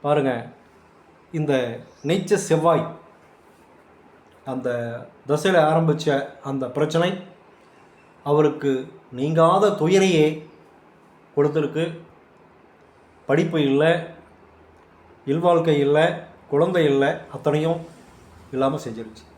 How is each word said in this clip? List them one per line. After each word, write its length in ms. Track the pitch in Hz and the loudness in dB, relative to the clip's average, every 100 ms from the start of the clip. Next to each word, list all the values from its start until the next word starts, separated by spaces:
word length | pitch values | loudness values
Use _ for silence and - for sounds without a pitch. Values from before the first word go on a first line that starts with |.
பாருங்க, 280 | 143 147 135 120 - - _ - _ _ _ _ _ | 0 0 0 -4 -10 -20 _ -20 _ _ _ _ _
இந்த 200 | 165 147 135 120 117 - - 143 | -6 -2 0 -2 -8 -16 -12 -4
நீச்ச 280 | 190 - 202 - | -4 0 -2 0
செவ்வாய் 360 | 160 165 151 - - - - _ _ _ _ _ - _ _ - _ _ _ - | 0 2 2 -2 -12 -20 -20 _ _ _ _ _ -20 _ _ -20 _ _ _ -10
அந்த 180 | 127 123 120 117 120 - - - | -6 -4 -4 -6 -10 -16 -18 -4
தசையில 280 | 151 190 180 156 | -2 2 4 4
ஆரம்பிச்ச 360 | 165 165 147 151 139 - - 139 | 2 0 0 0 -2 -4 -12 -8
அந்த 160 | 135 123 | -6 -6
பிரச்சனை 340 | 139 151 165 180 190 - - - _ _ _ - _ _ _ | -2 -2 0 -2 -4 -14 -20 -20 _ _ _ -20 _ _ _
அவருக்கு 460 | 143 147 151 151 139 131 - - _ 123 | 0 2 2 0 -2 -2 -6 -18 _ -6
நீங்காத 460 | 143 160 165 190 208 - | -2 4 4 4 2 2
துயரையே 460 | 156 190 190 165 151 156 - - - _ _ _ _ _ _ | 2 4 4 4 2 0 -14 -20 -20 _ _ _ _ _ _
கொடுத்துருக்கு. 500 | - 143 151 143 156 170 - - - _ _ _ _ _ _ _ _ _ _ - | 0 0 0 -4 -4 -6 -8 -20 -20 _ _ _ _ _ _ _ _ _ _ -2
படிப்பு 300 | 147 160 165 139 | 0 0 -2 0
இல்ல, 140 | 139 160 170 165 - - _ _ _ - _ _ _ - - 135 | 2 2 0 -6 -18 -20 _ _ _ -20 _ _ _ -20 -14 -4
இல்வாழ்க்கை 500 | 156 175 170 165 143 | 0 2 4 4 2
இல்ல, 120 | 139 147 170 170 - - - | 2 4 2 -2 -14 -20 -4
குழந்தை 320 | 143 175 180 151 | 0 2 2 2
இல்ல, 120 | 139 139 165 - | 2 0 -2 -10
அத்தனையும் 440 | - 151 151 160 165 - - - - - - - | -4 -2 0 -2 -4 -8 -20 -20 -20 -20 -20 -10
இல்லாம 260 | 131 135 147 | -2 -2 -2
செஞ்சிருச்சு. 400 | 120 113 110 - - | -10 -12 -14 -18 -20